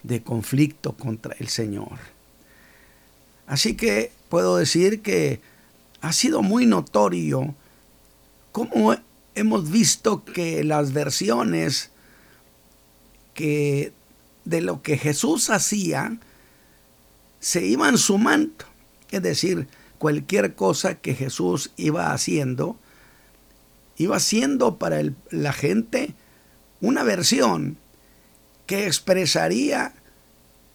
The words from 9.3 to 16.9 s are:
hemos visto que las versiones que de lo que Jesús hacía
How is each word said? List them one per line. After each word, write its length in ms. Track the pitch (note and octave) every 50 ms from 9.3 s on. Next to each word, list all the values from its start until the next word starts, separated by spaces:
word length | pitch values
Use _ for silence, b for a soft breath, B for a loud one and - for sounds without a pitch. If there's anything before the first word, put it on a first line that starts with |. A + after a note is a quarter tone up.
| -
hemos 360 | G#3 G#3+ A3 A3+ G3+ D#3+ D3+
visto 520 | F3+ A#3 G3 - - - - A3 G3+ - -
que 380 | - - F3 E3+ E3 D#3+ D#3 D3
las 300 | D#3 D3+ D3+ D3 C3+ C3
versiones 960 | D3 C#3+ C#3+ - - F#3 G#3 A#3 A#3+ - - E3+ D#3+ D#3+ D3+ C3 - - - b b b b b b b b b b b b b _ _ _ _ _ _ _ _ _ _ _ _ _ _ _ -
que 600 | - D#3 D3+ D3 D3+ C#3+ C#3+ C#3 C#3+ - - - _ _ _ - _ _ _ _ _ -
de 160 | D#3+ E3+ E3
lo 200 | F3 F3+ E3+ C3+
que 160 | - - D3
Jesús 520 | C3 - D3 D3 - - C#4 E4 A#3+ - -
hacía 680 | A3 F#3 - - G#3+ G#3 F#3+ E3 D3 C3+ - - A3+ - b b b b b b b b b b b b b b